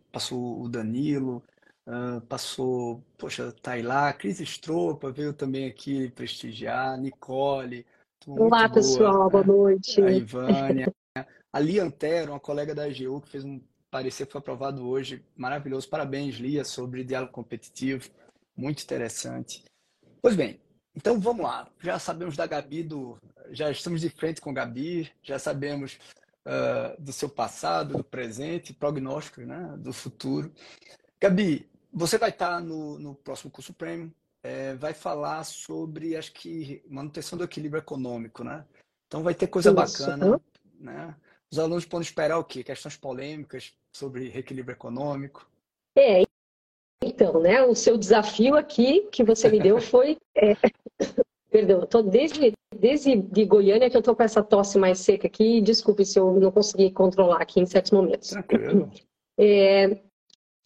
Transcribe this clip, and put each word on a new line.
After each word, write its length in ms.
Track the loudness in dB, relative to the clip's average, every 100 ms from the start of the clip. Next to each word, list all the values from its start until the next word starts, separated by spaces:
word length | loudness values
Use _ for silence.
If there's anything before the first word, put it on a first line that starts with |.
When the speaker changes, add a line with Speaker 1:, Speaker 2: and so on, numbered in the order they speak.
| _
Speaker 1:
passou 520 | -12 -8 -8 -8 -10
o 40 | -8
Danilo, 760 | -8 -6 -4 -2 -2 -4 -8 -14 _ _ _ -14
ah, 360 | -10 -8 -10 -10
passou, 760 | -12 -10 -6 -4 -4 -6 -10 -16 _
poxa, 340 | -12 -10 -12 -12
Tailá, 520 | -10 -8 -2 0 0
Cris 260 | -2 -8 -8
Estropa 680 | -10 -12 -6 -2 -2 -4 -8
veio 240 | -8 -8
também 320 | -6 -6 -6 -8
aqui 420 | -10 -6 -6 -6
prestigiar, 880 | -8 -12 -12 -14 -10 -6 -4 -4 -6
Nicole, 840 | -10 -12 -8 -2 -2 -2 -6 -14 -16 _ _ _
turma 280 | -6 0 4
Speaker 2:
Olá, 120 | 4
Speaker 1:
muito 120 | 4
boa, 100 | 4
Speaker 2:
pessoal, 480 | 4 6 6 6 4
boa 140 | 4
Speaker 1:
né? 80 | 6
Speaker 2:
noite. 500 | 6 6 4 2 4
Speaker 1:
A 80 | 4
Ivânia, 840 | 4 0 -2 0 2 2 -2 -4 -8 _ -16 -16 _ _
a 80 | -2
Lia 240 | 0 0
Antero, 480 | -2 -4 -2 -2 -4
uma 80 | -8
colega 340 | -8 -6 -6
da 100 | -8
A 60 | -8
G 180 | -8 -8
U, 120 | -10
que 80 | -12
fez 160 | -14
um 160 | -14 -16 -20 _ _
parecer 340 | -10 -8 -10
que 80 | -12
foi 60 | -12
aprovado 500 | -12 -8 -8 -8 -6
hoje, 340 | -6 -6 -14 _ -12
maravilhoso. 520 | -8 -8 -8 -10 -8
Parabéns, 480 | -8 -6 -8 -8 -8
Lia, 280 | -6 -6
sobre 400 | -6 -10 -10 -10
diálogo 280 | -8 -8 -8
competitivo, 760 | -12 -14 -16 -16 -8 -6 -6 -10 _ _ _ _ -10
muito 260 | -8 -8
interessante. 800 | -8 -8 -8 -8 -10 -12 -14 -18 _ _ _ _ _ _
Pois 140 | 0
bem, 240 | 2 -2 -8 _ _ _
então 260 | -6 -2 -2
vamos 240 | -2 -4
lá. 240 | -6 -8 -12 _
Já 200 | -8 -8
sabemos 380 | -8 -10 -10 -8
da 100 | -6
Gabi, 360 | -8 -8 -10
do... 340 | -10 -12 -14 -18 _ _ -16
já 200 | -8 -6
estamos 300 | -6 -6 -6
de 80 | -6
frente 320 | -6 -8 -8
com 100 | -10
a 40 |
Gabi, 580 | -10 -8 -8 -8 -8 -10 _
já 160 | -12 -8
sabemos 600 | -8 -8 -8 -8 -12 -16 -20 _ _ _ -8
ah, 500 | -4 -4 -4 -6 -10
do 140 | -16
seu 160 | -10 -8
passado, 720 | -6 -8 -6 -4 -4 -4 -8
do 60 |
presente, 680 | -8 -10 -10 -10 -10 -10 -12
prognósticos, 760 | -6 -6 -4 -6 -10 -12 -16 -16
né, 280 | -14 -14 -14
do 140 | -14
futuro. 580 | -14 -16 -10 -6 -6 -8 -14 -20 -20 _ _ _ -2
Gabi, 480 | 0 2 0 -2 -8 _ _
você 240 | -6 -2 0
vai 160 | -2
tá 280 | -4 -6 -6
no, 380 | -8 -10 -12 -14
no 160 | -16
próximo 360 | -16 -16 -16 -16
curso 240 | -20 -20
Premium, 360 | -14 -12 -12 -14 -20 _ _
é, 320 | -14 -10 -10 -8
vai 180 | -10
falar 500 | -8 -8 -6 -8 -8
sobre, 720 | -12 -16 -12 -10 -10 -10 -8 -8
acho 160 | -12
que, 500 | -18 -14 -12 -12 -16 -16
manutenção 480 | -14 -12 -12 -12 -10
do 80 |
equilíbrio 360 | -10 -8 -8 -8
econômico, 640 | -8 -8 -8 -8 -12 -14
né? 200 | -12 -14 -18 _ _ _ _
Então 140 | -6
vai 120 | -4
ter 140 | -2 -2
coisa 220 | 4 6
Speaker 2:
Isso, 60 | 6
Speaker 1:
bacana, 560 | 2 -2 -6 0 2
Speaker 2:
uhum. 80 | 2 _ _ _ _
Speaker 1:
né? 380 | -18 -16 -16 -20 _ _ _
Os 80 | -4
alunos 260 | -2 -4
podem 200 | -6 -8
esperar 340 | -8 -4 -2 -2
o 60 |
quê? 180 | -4 -10
Questões 340 | -12 -14 -16 -14
polêmicas 760 | -12 -10 -12 -14 -14 -16 -18 _ _
sobre 360 | -14 -12 -10 -10
reequilíbrio 460 | -12 -12 -12 -12
econômico? 760 | -14 -12 -8 -8 -8 -12 -16 _ _ _ _ _ 4
Speaker 2:
É, 260 | 6 6 4 _ _ _ _ _ _ _
então, 380 | -2 2 4 4
né, 220 | 6 6
o 120 | 4
seu 220 | 4 4 4
desafio 600 | 4 4 2 2 4 4
aqui 520 | 2 2 4 4 2
que 140 | 2
você 240 | 2 4 4
me 100 | 6
deu 220 | 6 4
Speaker 1:
<laughs> 0 |
Speaker 2:
foi, 380 | 4 4 4 0 _ 2
é, 180 | 4 4 2 0 -10 -8
<coughs> 520 | -4 -2 -2 _ _
perdão, 300 | 4 6 4
eu 60 | 4
tô 160 | 2
desde, 500 | 4 4 2 2 2 2 _ 0
desde 400 | 2 4 4 2
de 280 | 2 2
Goiânia 440 | 6 6 6 6 4
que 80 | 4
eu 60 |
tô 120 | 4
com 80 | 4
essa 200 | 4 2
tosse 340 | 4 4 4 4
mais 200 | 4 4
seca 280 | 2 2 2
aqui, 340 | 2 4 6
desculpe 440 | 4 4 4 2
se 140 | 2 4
eu 140 | 4
não 180 | 6 4
consegui 380 | 4 2 4 2
controlar 500 | 4 2 4 4 4
aqui 200 | 2 2
em 60 | 4
certos 260 | 2 4
momentos. 360 | 4 4 0 -4
Speaker 1:
Tranquilo. 600 | -10 0 0 2 2 0 -6 _ _ _ 2
Speaker 2:
É, 640 | 6 6 6 6 4 0 _ _ _ _ _ _